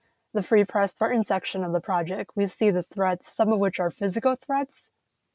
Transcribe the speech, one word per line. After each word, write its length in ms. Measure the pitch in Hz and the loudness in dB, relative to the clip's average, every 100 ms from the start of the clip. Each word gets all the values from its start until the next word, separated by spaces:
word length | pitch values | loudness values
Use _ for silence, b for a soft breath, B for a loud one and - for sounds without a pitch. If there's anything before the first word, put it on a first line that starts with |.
| _ _ _ | _ _ _
the 80 | 208 | -6
Free 220 | 185 214 | 2 4
Press 280 | 202 202 196 | 4 2 0
Threatened 340 | - 226 240 208 | 0 0 0 0
section 380 | 190 - 190 | -2 -2 -4
of 80 | 180 | -2
the 80 | 170 | -2
project, 520 | 190 180 170 202 202 | 0 -2 -2 -4 -6
we 120 | - 202 | -2 -2
see 240 | - 214 | 2 2
the 120 | 180 | 2
threats, 520 | 175 190 190 185 - | -2 -2 -2 -2 -4
some 180 | - 220 | 0 2
of 60 | 214 | 2
which 220 | 196 - | 0 0
are 100 | 175 | -4
physical 460 | - 202 208 262 254 | -2 -4 0 0 -2
threats, 540 | - 277 277 - - _ _ _ _ | -2 -4 -4 -8 -16 _ _ _ _